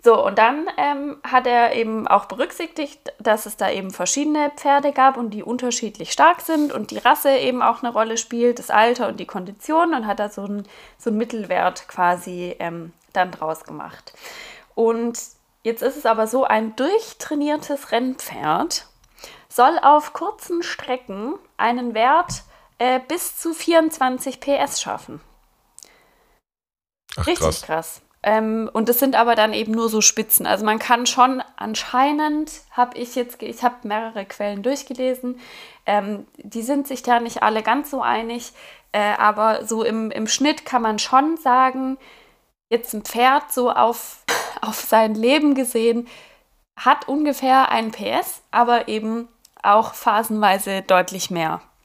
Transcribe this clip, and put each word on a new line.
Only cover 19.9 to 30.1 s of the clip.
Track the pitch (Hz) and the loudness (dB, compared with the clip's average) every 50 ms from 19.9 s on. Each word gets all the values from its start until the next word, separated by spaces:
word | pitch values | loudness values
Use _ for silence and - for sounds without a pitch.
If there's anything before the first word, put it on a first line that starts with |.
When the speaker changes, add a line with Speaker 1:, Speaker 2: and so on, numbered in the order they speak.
| 294 302 294 - - | 8 8 4 0 -10
Speaker 1:
kurzen | - 330 392 427 - - - 359 339 | -6 -6 -6 -8 -10 -10 -6 -6 -6
Strecken | 339 - - - - - 254 254 254 - 196 196 214 254 339 415 _ _ _ | -4 -6 -8 -10 -6 -6 -6 -6 -6 -12 -12 -10 -8 -8 -8 -10 _ _ _
einen | - - 226 240 240 247 240 220 | -2 -2 0 0 -2 -4 -4 -2
Wert, | 220 226 254 294 330 359 349 - - - _ _ _ _ _ _ | 0 2 4 4 4 2 0 -6 -12 -12 _ _ _ _ _ _
äh, | _ 240 254 254 254 | _ 0 0 0 0
bis | 254 - 311 349 - - - | -2 -4 -6 -6 -6 -8 -10
zu | - - 330 320 | -6 -6 -6 -6
vierundzwanzig | 320 - - 339 330 320 320 - - 269 254 254 254 - 269 247 - | -4 -2 4 4 4 4 4 0 0 -2 -2 -2 -4 -6 -8 -10 -8
P | - 277 285 | -2 -2 0
S | 269 269 269 - - | 0 0 -2 -4 -8
schaffen. | - - - - - - - 147 _ _ _ _ _ _ _ _ _ _ _ - - _ _ _ _ _ _ _ _ _ _ _ _ _ _ _ _ _ _ _ _ _ _ _ _ _ - | -6 -6 -8 -10 -10 -14 -18 -18 _ _ _ _ _ _ _ _ _ _ _ -20 -20 _ _ _ _ _ _ _ _ _ _ _ _ _ _ _ _ _ _ _ _ _ _ _ _ _ -8
Speaker 2:
Ach, | - - | -6 -2
Speaker 1:
Richtig | - 359 - | -2 -2 0
Speaker 2:
krass. | - 80 - - - | 0 -2 -2 -2 -6
Speaker 1:
krass. | - 160 165 160 - - - _ _ _ _ - | -4 -4 -4 -4 -8 -16 -18 _ _ _ _ 0
Ähm, | 208 214 220 220 220 220 226 220 - _ | 0 2 2 0 0 -2 -4 -4 -4 _
und | - 220 233 | -2 0 0
das | 240 | 2
sind | 240 277 269 262 | 2 2 2 4
aber | 214 233 240 233 | 2 4 4 4
dann | 220 214 220 214 | 2 2 2 0
eben | 214 220 220 | -4 -4 -2
nur | 220 226 226 | -2 -2 0
so | 226 220 214 | 0 0 2
Spitzen. | 208 - | 2 2